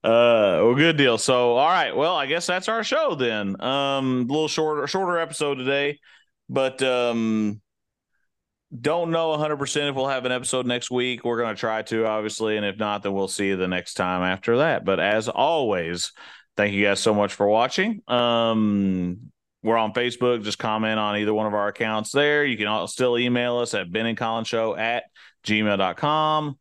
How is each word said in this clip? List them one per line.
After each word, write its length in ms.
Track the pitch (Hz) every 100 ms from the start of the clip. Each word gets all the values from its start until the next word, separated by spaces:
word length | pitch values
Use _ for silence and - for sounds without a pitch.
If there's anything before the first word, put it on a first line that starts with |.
Uh, 600 | - 117 120 117 101 82
well, 120 | 110 127
good 200 | 165 156
deal. 220 | 135 113
So, 380 | - 127 123 120
all 120 | 151
right. 280 | 180 139 -
Well, 200 | 156 175
I 120 | 135
guess 180 | 165 175
that's 240 | 180 190
our 140 | 226
show 320 | 214 285 302 160
then. 440 | 123 110 101 95
Um, 600 | 123 139 139 135 131 127 123
a 20 |
little 160 | 151 156
shorter, 380 | - 156 151 139
shorter 300 | 190 185 170
episode 380 | 165 156 147 135
today, 440 | 127 139 143 147 _ - _ _ _
but, 320 | 131 131 131
um, 800 | 131 123 120 117 113 110 107 104 _ _ _ _ _ _ _ _ _ _ _ 127
don't 320 | 131 165 165
know 200 | 165 165
a 40 | 151
hundred 200 | 151 147
percent 320 | 139 147 143
if 60 | 135
we'll 120 | 135
have 160 | 135 123
an 60 |
episode 340 | 127 127 131 127
next 240 | 120 -
week. 340 | 123 127 120 120
We're 160 | 117
gonna 140 | 117 101
try 260 | 113 110
to, 220 | - 113 113
obviously, 500 | 107 107 - 110 107
and 80 | 101
if 120 | 98
not, 260 | 107 104
then 80 | 101
we'll 140 | 98 95
see 200 | - 98
you 100 | 95
the 100 | 92
next 280 | 90 - -
time 280 | 92 90
after 340 | 90 95 - 120
that. 280 | 160 131 -
But 140 | 92
as 260 | 95 110 110
always, 880 | - 135 165 123 95 82 87 - - - - _ -
thank 180 | 104
you 120 | 101 101
guys 160 | 98
so 120 | 113
much 200 | 104 101
for 140 | - 101
watching. 540 | 110 127 - 202 214 -
Um, 1200 | 120 120 117 113 110 107 101 98 92 90 95 127 _ _ _
we're 140 | 110 113
on 160 | 110
Facebook. 500 | 113 123 120 123 120
Just 140 | 104 -
comment 420 | 117 110 110 110
on 180 | 104 104
either 160 | 104
one 140 | 107 107
of 60 |
our 140 | 104 101
accounts 440 | - 113 110 107
there. 340 | 139 147 147 143
You 100 | 110
can 120 | 104
al-, 200 | 107 90
still 300 | - 127 120
email 400 | 123 120 123 120
us 160 | 120
at 180 | 104 87
ben 140 | 101 113
and 120 | 110
colin 280 | 117 113 113
show 300 | 113 113 101
at 280 | 113 120 - _ - _
gmail 340 | - 107 107 98
dot 200 | 92 85
com. 600 | 147 156 156 156 151 139